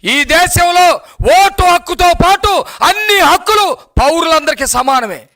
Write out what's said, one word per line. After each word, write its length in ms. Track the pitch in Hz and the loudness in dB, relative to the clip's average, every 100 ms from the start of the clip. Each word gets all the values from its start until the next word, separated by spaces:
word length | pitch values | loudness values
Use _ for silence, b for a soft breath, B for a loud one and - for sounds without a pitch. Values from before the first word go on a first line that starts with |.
ఈ 200 | - 269 | -2 -2
దేశంలో 680 | 285 320 359 - 349 349 359 277 B B 427 453 | 0 0 0 0 0 2 2 2 B B 0 2
ఓటు 260 | 392 392 | 2 2
హక్కుతో 500 | 359 349 359 349 349 339 | 0 0 -2 -2 0 2
పాటు 400 | 339 392 415 370 - B | 0 0 0 -2 -6 B
అన్ని 340 | 311 415 349 403 | -2 -2 -2 2
హక్కులు 560 | 320 359 370 427 392 | 2 2 0 -2 0
పౌరులందరికీ 920 | 269 _ - 262 330 330 320 311 294 269 | -4 _ -2 0 0 0 -2 -2 -6 -4
సమానమే. 640 | 247 262 262 226 175 - | -4 -2 -2 -4 -12 -16